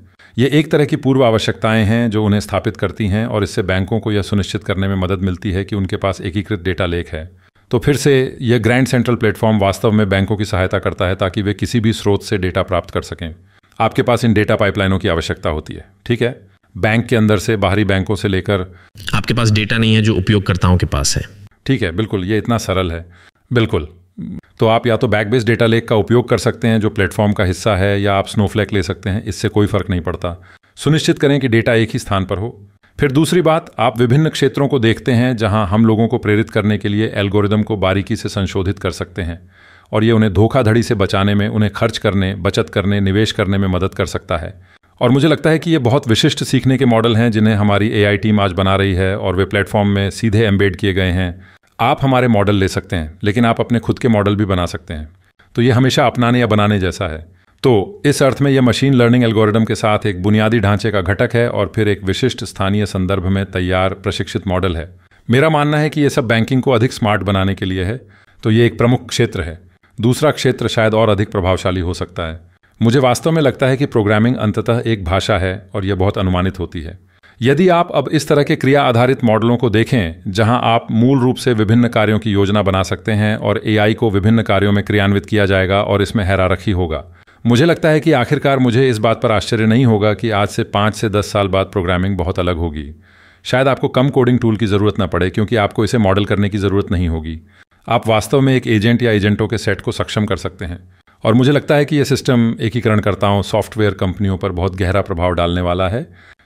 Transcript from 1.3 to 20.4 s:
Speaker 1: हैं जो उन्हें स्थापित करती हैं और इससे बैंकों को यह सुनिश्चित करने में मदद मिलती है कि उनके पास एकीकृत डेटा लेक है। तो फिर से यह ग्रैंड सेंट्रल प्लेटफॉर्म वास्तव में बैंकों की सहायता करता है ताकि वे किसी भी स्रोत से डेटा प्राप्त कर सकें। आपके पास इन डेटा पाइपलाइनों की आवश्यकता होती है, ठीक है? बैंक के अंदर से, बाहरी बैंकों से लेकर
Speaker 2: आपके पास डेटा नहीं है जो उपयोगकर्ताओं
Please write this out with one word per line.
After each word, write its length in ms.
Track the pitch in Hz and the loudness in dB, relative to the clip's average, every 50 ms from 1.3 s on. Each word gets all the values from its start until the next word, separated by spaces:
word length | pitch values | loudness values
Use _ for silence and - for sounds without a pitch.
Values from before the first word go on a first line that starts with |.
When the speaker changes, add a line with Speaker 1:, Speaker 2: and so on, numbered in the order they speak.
| 110 107 - - 107 - - 110 110 113 107 | 2 2 0 -2 -4 -2 0 0 2 2 2
Speaker 1:
हैं 260 | 98 113 117 120 117 | 2 2 0 0 0
जो 140 | 101 107 107 | 0 0 2
उन्हें 160 | 101 101 104 | 2 0 0
स्थापित 360 | 101 - 104 92 - 117 - | -2 -2 -4 -4 -4 -4 -6
करती 300 | - 104 92 87 - 113 | -4 -6 -6 -4 -4 -2
हैं 200 | 98 98 107 113 | -2 -2 -2 -2
और 160 | 123 113 107 | -2 -2 -2
इससे 200 | 98 92 - 120 | -2 -2 -4 -4
बैंकों 380 | 101 90 92 92 95 90 117 110 | -2 -2 -2 -2 -2 -2 -4 -4
को 120 | - 113 | -2 -2
यह 100 | 104 101 | -2 -2
सुनिश्चित 420 | 92 - 107 101 92 - - 104 - | -2 -2 -2 -2 -2 -4 -6 -8 -6
करने 240 | - 98 90 98 98 | -6 -4 -4 -2 -2
में 60 | 98 | -2
मदद 240 | 95 92 87 98 90 | -2 -2 -2 -2 -2
मिलती 320 | 95 95 90 85 - 104 | -2 -4 -4 -4 -4 -4
है 140 | 87 95 98 | -4 -4 -4
कि 120 | - 110 | -4 -4
उनके 200 | 101 98 90 107 | -4 -4 -4 -4
पास 240 | - - 95 92 - | -4 -2 -4 -4 -4
एकीकृत 400 | - 101 82 107 92 - 107 92 | -6 -6 -4 -4 -4 -4 -6 -4
डेटा 260 | 87 95 90 - 95 | -4 -4 -4 -2 -4
लेक 220 | 87 85 87 85 - | -4 -4 -4 -6 -6
है। 220 | - 78 80 87 - _ _ _ _ _ _ - | -10 -12 -12 -12 -18 _ _ _ _ _ _ -4
तो 80 | - 117 | -4 -2
फिर 180 | - 147 139 | 0 0 0
से 400 | 127 - 147 139 131 127 - - - | 2 2 2 4 2 2 -2 -6 -6
यह 180 | 135 110 120 127 | -2 0 0 2
ग्रैंड 280 | 110 113 120 127 131 | 2 2 2 2 2
सेंट्रल 280 | - - 123 113 127 120 | 2 0 0 0 0 0
प्लेटफॉर्म 440 | 107 117 107 98 - 117 110 110 104 | 0 0 -2 0 0 0 2 2 2
वास्तव 340 | 98 98 95 - - 117 | 2 0 0 0 0 2
में 160 | 107 107 107 95 | 2 2 2 2
बैंकों 280 | 98 98 98 98 110 | 2 0 0 0 -2
की 80 | 98 107 | -4 -4
सहायता 340 | - - 90 92 90 - 95 | -4 -2 -2 -2 0 -2 -2
करता 260 | - 95 82 - 98 | -2 -4 -4 -2 -2
है 100 | 90 95 | -2 0
ताकि 280 | - 101 92 - 113 | 0 -2 -2 -2 -2
वे 120 | 98 101 104 | -4 -4 -4
किसी 260 | - 104 - - 120 | -4 -4 -2 -2 0
भी 120 | 107 113 | 0 0
स्रोत 300 | 107 - - 104 101 95 | 0 0 0 0 0 0
से 160 | - - 110 98 | -2 -4 -4 -2
डेटा 240 | 92 92 85 95 | -2 -2 -2 -2
प्राप्त 280 | 90 - 92 85 - - | -2 -2 -2 -4 -4 -4
कर 120 | - 90 | -6 -6
सकें। 320 | 82 - - - 87 80 82 - _ _ _ _ _ _ _ - | -6 -8 -12 -10 -10 -12 -12 -14 _ _ _ _ _ _ _ -2
आपके 220 | 113 110 - - | -2 -2 0 0
पास 220 | 127 127 120 110 120 | 0 0 0 2 2
इन 100 | 113 107 | 2 2
डेटा 220 | 104 107 101 110 | 2 2 2 2
पाइपलाइनों 420 | 101 107 98 90 104 98 95 95 90 | 0 2 0 0 0 0 0 0 0
की 100 | 95 101 | 0 -2
आवश्यकता 420 | 82 85 80 - 85 - - 87 | -2 -2 -2 -4 -6 -4 -4 -4
होती 240 | 80 78 - - 92 | -4 -4 -6 -10 -14
है, 100 | 85 - _ _ _ - | -16 -16 _ _ _ -4
ठीक 160 | - 123 110 | -4 -2 -2
है? 180 | 117 120 135 - - _ _ _ _ _ - | -2 -4 -4 -8 -18 _ _ _ _ _ -8
बैंक 300 | 104 95 110 110 117 117 | -4 -2 0 0 0 0
के 100 | - 127 | 0 0
अंदर 220 | 113 107 104 107 95 | 2 2 2 2 2
से, 180 | - - 113 | 0 0 0
बाहरी 280 | 101 98 92 98 104 107 | 0 2 0 2 2 2
बैंकों 300 | 95 98 95 92 - 104 | 2 0 0 0 -2 -4
से 140 | 95 - 104 | -2 -2 -2
लेकर 460 | 95 92 - - 104 92 92 92 - - - _ - - - - - | -2 -2 -2 -2 -2 -2 -2 -6 -12 -20 -20 _ -20 -14 -10 -4 -4
Speaker 2:
आपके 200 | 107 - - 117 | -4 -2 -2 -2
पास 160 | 120 117 107 | 0 2 2
डेटा 280 | 104 107 107 101 117 113 | 2 0 0 0 0 0
नहीं 160 | 113 110 110 | 2 2 4
है 80 | 110 | 2
जो 120 | 107 110 110 | 2 2 0
उपयोगकर्ताओं 640 | - 98 - 107 104 | 0 0 2 0 0